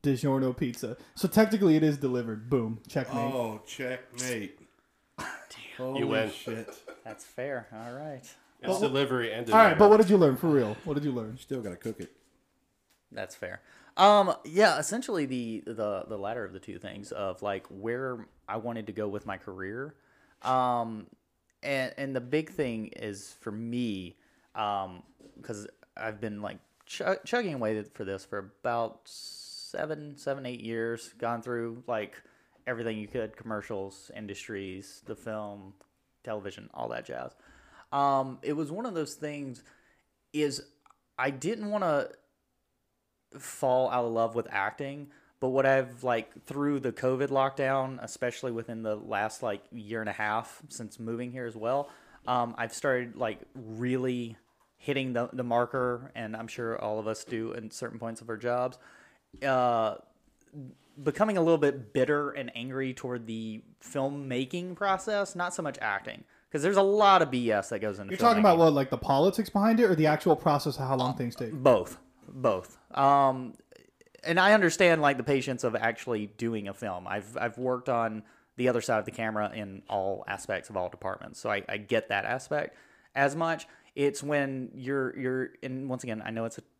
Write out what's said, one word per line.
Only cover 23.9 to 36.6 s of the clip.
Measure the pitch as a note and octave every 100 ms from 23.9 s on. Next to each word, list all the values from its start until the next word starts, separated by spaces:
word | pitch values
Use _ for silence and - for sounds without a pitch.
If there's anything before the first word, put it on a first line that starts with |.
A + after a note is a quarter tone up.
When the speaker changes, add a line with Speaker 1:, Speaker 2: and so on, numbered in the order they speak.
| G2 F2 - _ _ _ -
Speaker 4:
um, | G#2+ G2+ F#2+ F2+ - _ - -
'cause | - G#2 G#2 _ _ -
I've | A2+ G#2
been, | A2 G#2
like, | G#2 G#2 _ _ -
ch-, | - - C#4+ -
chugging | B3 G3+ C#3
away | A2 G#2+ G#2
for | - G2
this | G2 -
for | G2+
about | F#2+ _ C3 A#2 A2+ - - - - - - - -
seven, | - D3+ D3+ D3 C#3
seven, | - C#3 B2+
eight | B2
years, | A2+ A2+ A#2 A#2 - -
gone | A#2 A#2
through, | A#2+ A#2+ A#2 A#2 B2
like, | A2+ G2+ - _ _ _ _ -
everything | A#2 A#2 A2
you | G#2
could, | B2+ A2 -
commercials, | A2+ G#2+ - G#2 G2 - - -
industries, | G#2 G2 - G2+ F#2+ F#2 G2 - -
the | A2
film, | A#2 G#2+ G#2 G2+ G2 F#2+ _ _ _ _
television, | - G#2+ G2 -